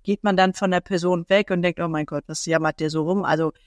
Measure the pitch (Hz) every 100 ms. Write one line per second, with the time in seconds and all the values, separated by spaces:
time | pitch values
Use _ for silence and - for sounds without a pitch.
0 | - 202 208 185 190 - 190 180 - 175
1 | 180 180 170 196 202 180 175 - 170 156
2 | 151 147 - 156 165 160 156 - 156 156
3 | 156 196 170 156 160 -